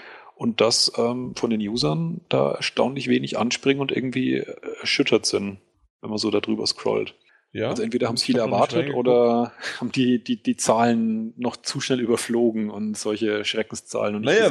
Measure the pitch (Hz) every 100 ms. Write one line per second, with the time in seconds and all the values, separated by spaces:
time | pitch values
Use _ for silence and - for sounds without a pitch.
0 | - - - - 117 110 110 - - -
1 | 117 127 123 - 123 110 101 120 151 160
2 | 165 170 - 135 143 - - 120 120 139
3 | 123 127 135 - 120 - 139 139 135 -
4 | 127 131 131 131 - - - - - -
5 | 135 107 - 101 98 98 _ _ _ _
6 | 110 107 110 104 113 110 110 - 110 110
7 | 107 - _ _ _ 107 110 185 113 117
8 | 120 117 - 120 107 104 117 117 143 123
9 | 123 120 120 117 120 - - - 120 135
10 | 123 120 - 117 131 117 - 113 120 117
11 | 113 110 113 123 123 - - 139 - 127
12 | 113 113 - 117 117 110 104 101 107 104
13 | 107 107 110 107 104 110 - 113 - 113
14 | 107 104 123 208 202